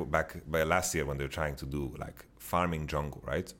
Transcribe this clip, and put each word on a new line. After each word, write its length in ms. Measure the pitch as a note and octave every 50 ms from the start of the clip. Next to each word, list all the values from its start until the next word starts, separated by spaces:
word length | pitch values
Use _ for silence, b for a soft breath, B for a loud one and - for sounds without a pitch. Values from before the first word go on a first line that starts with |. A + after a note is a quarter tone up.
| E2 -
back 260 | D2+ D#2+ D#2+ - - E2+ -
by 160 | - D#2 E2 D#2+
last 320 | D#2 E2+ F#2 F2+ - -
year 100 | E2 D2
when 140 | C2+ C#2+ C#2
they 60 | C#2+
were 40 | C#2
trying 280 | - - D#2 D2 C#2+
to 100 | C2+ -
do, 280 | C#2 C2+ D2 C#2 B1+ - -
like, 280 | - - - - - - - -
farming 480 | - - - F2+ F2+ F2 E2 D#2 D#2
jungle, 360 | D2 D#2 D2 D2 D2 C#2 - -
right? 260 | - C2+ F2 F2+ - -